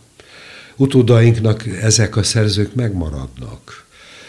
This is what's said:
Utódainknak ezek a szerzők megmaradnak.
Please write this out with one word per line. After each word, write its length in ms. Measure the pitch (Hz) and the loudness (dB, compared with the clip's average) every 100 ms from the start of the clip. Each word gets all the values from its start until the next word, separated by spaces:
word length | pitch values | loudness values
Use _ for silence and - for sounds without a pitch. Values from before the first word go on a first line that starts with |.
| _ - - - - - - - | _ -20 -20 -20 -20 -20 -16 -2
Utódainknak 920 | 135 131 117 117 117 117 110 107 110 | 2 4 4 6 4 4 0 -2 -6
ezek 480 | 90 110 107 104 113 | -4 0 2 0 -2
a 80 | |
szerzők 500 | 95 113 107 101 104 127 | -2 0 0 0 -4 -4
megmaradnak. 1120 | 117 95 78 71 65 64 60 57 - - _ _ - - | -4 -4 -6 -8 -12 -14 -18 -18 -20 -20 _ _ -20 -20